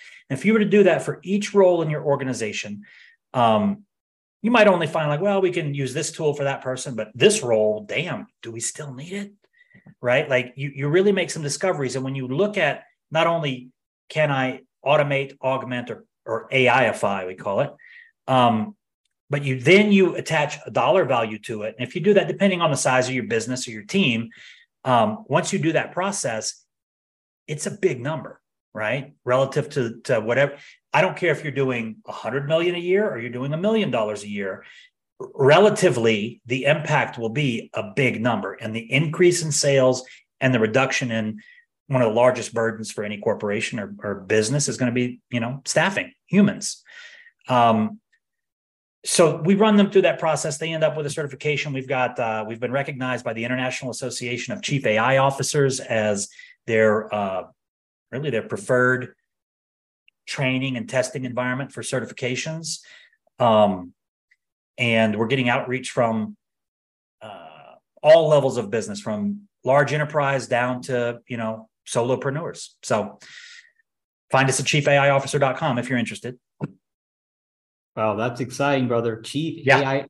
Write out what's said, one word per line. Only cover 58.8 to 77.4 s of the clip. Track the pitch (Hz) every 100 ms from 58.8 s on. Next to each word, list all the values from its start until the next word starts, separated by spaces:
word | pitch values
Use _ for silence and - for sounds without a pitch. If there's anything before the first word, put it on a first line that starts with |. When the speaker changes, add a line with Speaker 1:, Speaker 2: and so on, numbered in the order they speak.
| 127 127 123 _ _ _ _ _ _ _ _ _ _ _ -
Speaker 1:
training | - 131 127 135 123
and | 110
testing | 131 - 139
environment | 127 117 123 127 135
for | -
certifications. | 110 131 113 - 123 127 160 160 165 - - - _ _ _ -
Um, | 120 107 104 92 87 - _ _ _ _ _ _ _ -
and | 120 113 110 104
we're | 113
getting | 135 123
outreach | 131 123 127 127
from, | - 117 113 107 104 _ _ _ _ _ _ _ _
uh, | 110 95 80 78 71 - _ _
all | 151 165 156
levels | 147 131 113
of | 101
business, | 117 104 101
from | 117 104 101 101 - _
large | 127 139 143
enterprise | 147 147 151 139 135 120
down | 120 123 123
to, | 135 123 120 120 -
you | 120
know, | 110 110 - _ -
solopreneurs. | 127 120 127 139 143 151 85 - _
So | - 113 101 - - - - - - _ _ _ _ _ _
find | 131 135
us | 127
at | 131
chief | 151 147
A | 143
I | 143
officer | 139 - 147
dot | 139 127
com | 160 123
if | 123
you're | 127
interested. | 113 - 120 131 _ _ 143 _ _ _ _ _ _ _